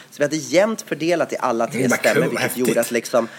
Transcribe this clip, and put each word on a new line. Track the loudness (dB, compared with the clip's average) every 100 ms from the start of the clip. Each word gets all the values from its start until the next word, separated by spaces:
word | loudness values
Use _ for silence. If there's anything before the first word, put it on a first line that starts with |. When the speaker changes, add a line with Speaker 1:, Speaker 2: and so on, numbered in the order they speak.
| -14
Speaker 1:
Så | -2
vi |
hade | -2 -2
jämnt | 0 2 2 0
fördelat | -6 -4 0 0 0
i | -2
alla | 0 0 0
tre | 0
Speaker 2:
Det | 0
var | 2
Speaker 1:
stämmor, | 2
Speaker 2:
cool, | 2
Speaker 1:
vilket | 2 0
Speaker 2:
häftigt. | -2 0 0
Speaker 1:
gjorde | 2
att, | 0
liksom, | -2 0 0 0